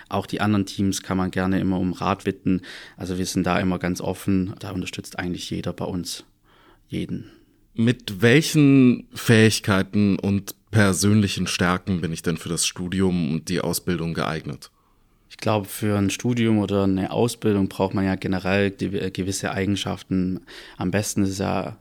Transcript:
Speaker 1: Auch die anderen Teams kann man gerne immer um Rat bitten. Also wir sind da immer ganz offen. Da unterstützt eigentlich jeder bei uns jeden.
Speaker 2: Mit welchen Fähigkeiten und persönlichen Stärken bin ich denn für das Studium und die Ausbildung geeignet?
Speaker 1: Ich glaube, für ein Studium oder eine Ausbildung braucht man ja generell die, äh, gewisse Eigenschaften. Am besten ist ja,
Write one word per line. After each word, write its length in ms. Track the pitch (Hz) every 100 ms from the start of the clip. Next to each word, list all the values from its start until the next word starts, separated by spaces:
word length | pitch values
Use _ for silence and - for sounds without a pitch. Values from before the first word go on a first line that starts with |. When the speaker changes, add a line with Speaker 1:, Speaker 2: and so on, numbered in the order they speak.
| -
Speaker 1:
Auch 180 | 101 -
die 140 | -
anderen 260 | 104 104 95
Teams 380 | - 98 90
kann 140 | - 92
man 140 | 92
gerne 280 | 95 92 95
immer 180 | 92 92
um 140 | 92
Rat 320 | 85 90 98
bitten. 380 | - 95 - 92 - - - -
Also 220 | 87 92
wir 80 | 90
sind 200 | 95 90
da 140 | 90
immer 180 | 95 90
ganz 220 | 90 87
offen. 540 | 95 92 - 95 92 -
Da 120 | 101
unterstützt 480 | 95 85 - - -
eigentlich 300 | 90 87 -
jeder 240 | 90 87
bei 100 | 87
uns 400 | - 92 82 - - _ _ _ _ _ _
jeden. 420 | - 90 85 - - _ _ _
Speaker 2:
Mit 480 | - 113 120 - 95
welchen 880 | 117 135 160 156 139 139 127 120 -
Fähigkeiten 1040 | - - 113 110 - - 95 95 104 101 95
und 380 | 98 101 95 - _
persönlichen 760 | 107 101 85 101 107 101 - 90
Stärken 520 | - 90 90 104 90
bin 140 | 82
ich 80 | 80
denn 160 | 92 82
für 100 | 82
das 180 | 82 -
Studium 680 | - 90 92 95 90 78
und 160 | 78 -
die 100 | 87
Ausbildung 540 | - 82 - 87 82
geeignet? 580 | 82 - 80 76 69 - _ _ _ _ _ _
Speaker 1:
Ich 60 | -
glaube, 300 | 110 107 98
für 300 | - 107 101
ein 120 | 98
Studium 480 | 98 120 120 113 110
oder 260 | 98 101
eine 280 | 98 95 95
Ausbildung 580 | - 120 - 110 101 95
braucht 240 | - 95
man 100 | 104
ja 120 | 95 95
generell 560 | - 92 90 98 101
die, 160 | 98 95
äh, 240 | 98 95
gewisse 400 | 98 92 95 -
Eigenschaften. 880 | 95 98 98 95 92 - 95 90 92 - - - -
Am 160 | 92
besten 320 | 98 107 -
ist 160 | 95 95
ja, 380 | 95 95 - 110